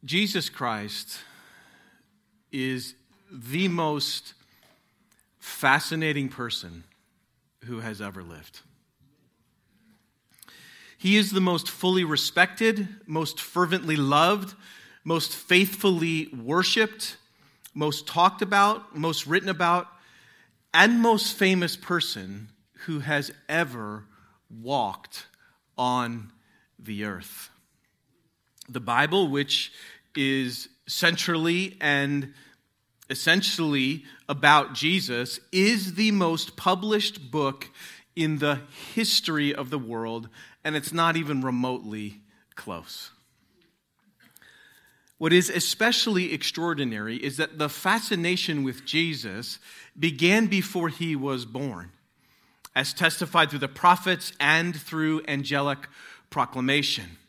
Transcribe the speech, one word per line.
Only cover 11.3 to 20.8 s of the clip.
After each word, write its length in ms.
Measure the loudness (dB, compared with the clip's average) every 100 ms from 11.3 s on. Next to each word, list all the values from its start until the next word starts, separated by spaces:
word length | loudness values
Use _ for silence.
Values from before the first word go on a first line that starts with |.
the 80 | 2
most 280 | 2 0 -2
fully 360 | -2 0 2
respected, 840 | 2 0 0 4 2 4 2 2 -4 -8 -6
most 340 | -4 -4 -6
fervently 560 | -8 0 2 2 0 0
loved, 580 | 4 6 6 4 -2 -14 -20 -20 -20 -16
most 300 | -2 -2 -2
faithfully 960 | -8 4 6 6 2 2 2 2 0 -4
worshiped, 880 | -8 -2 0 2 2 2 0 -10 -12 _ _ _ _ -16
most 320 | -4 -2 -2 -4
talked 340 | 4 4 4
about, 560 | 2 4 4 2 -6 -4
most 300 | -2 -2 0
written 240 | -2 0
about, 360 | 0 2 2 0 -14 _ -20 -20 _ _ _ _
and 280 | 6